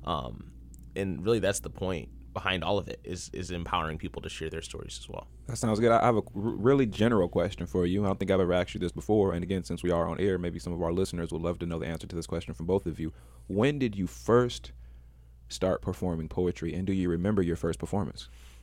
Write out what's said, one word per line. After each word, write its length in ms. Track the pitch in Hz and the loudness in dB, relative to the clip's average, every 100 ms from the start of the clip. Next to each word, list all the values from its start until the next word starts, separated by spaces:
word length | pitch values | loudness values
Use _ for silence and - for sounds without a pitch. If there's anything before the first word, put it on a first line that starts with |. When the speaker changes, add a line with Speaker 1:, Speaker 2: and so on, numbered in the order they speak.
Speaker 1:
Um, 480 | - 78 62 53 - - - - - | -4 -4 -4 -10 -14 -16 -18 -18 -10
and 300 | - 98 73 | -4 -4 0
really, 140 | 98 117 | 2 2
that's 200 | 95 101 | 2 0
the 100 | 80 | -6
point 380 | - 92 85 - - - | -6 -4 -4 -6 -14 -12
behind 300 | 92 95 92 | -10 -6 -2
all 140 | 80 101 | 0 0
of 100 | - | -2
it, 140 | - | -8
is, 280 | - 90 - | -10 -10 -8
is 180 | - 90 | -10 -6
empowering 460 | 87 85 90 78 78 | -6 -2 -2 -2 -4
people 240 | 85 - | -8 -10
to 80 | - | -10
share 220 | - 80 | -8 -8
their 100 | 80 | -8
stories 380 | - - - - | -10 -12 -12 -12
as 80 | - | -12
well. 180 | - - - - | -12 -12 -14 -10
Speaker 2:
That 100 | 117 | -2
sounds 240 | 117 104 | 0 4
good. 100 | 117 | 6
I 140 | 117 | 6
have 120 | 123 110 | 6 4
a 60 | |
r-, 20 | - | 0
really 500 | 101 110 - 120 139 | -4 -4 2 4 6
general 440 | 117 95 113 110 87 | 4 4 4 6 4
question 340 | 92 87 - | 2 0 -2
for 220 | 87 92 87 | -2 2 2
you. 180 | 98 | 4
I 40 | 98 | 2
don't 100 | 95 | 2
think 120 | 95 | 4
I've 100 | 95 | 4
ever 120 | 90 | 4
asked 220 | 90 90 | 2 0
you 60 | 90 | -2
this 120 | 87 | -4
before. 400 | - - 107 98 | -2 2 4 4
And 100 | 85 | 2
again, 220 | 87 95 | 0 -2
since 180 | - 87 | -2 -2
we 80 | 87 | 2
are 160 | 85 82 | 2 2
on 140 | 82 | 2
air, 160 | 98 92 | 2 2
maybe 220 | 87 85 | 0 -4
some 160 | 87 | -4
of 80 | 85 | -2
our 100 | 82 | 2
listeners 400 | 90 95 87 82 | 2 0 -2 -4
would 80 | 82 | -2
love 180 | 85 87 | -2 0
to 60 | 85 | -2
know 120 | 82 | -2
the 80 | 71 | -4
answer 200 | 80 - | -6 -6
to 80 | |
this 120 | 85 78 | -8 -4
question 260 | 85 - | -6 -6
from 140 | - 85 | -6 0
both 180 | 98 | 2
of 160 | 85 78 | 2 -2
you. 140 | 78 - - - - | -4 -6 -16 -16 -2
When 320 | 95 135 147 | 2 2 2
did 180 | 123 98 | 0 0
you 100 | 90 | -4
first 640 | - - 120 123 - - - - - - - - - - | -2 4 6 6 -2 -12 -16 -18 -18 -20 -20 -20 -20 -14
start 320 | - 92 - | -2 0 0
performing 480 | 95 90 90 82 78 | -2 -2 -2 -2 -2
poetry, 460 | - 90 - 85 | 0 0 0 -4
and 120 | 82 95 | -2 0
do 60 | |
you 160 | 95 90 | 2 2
remember 320 | 85 98 101 | 2 2 4
your 160 | 85 82 | 2 2
first 220 | 85 80 | -2 -2
performance? 500 | 85 101 78 - - - - - | -2 -2 -2 -8 -16 -18 -20 -20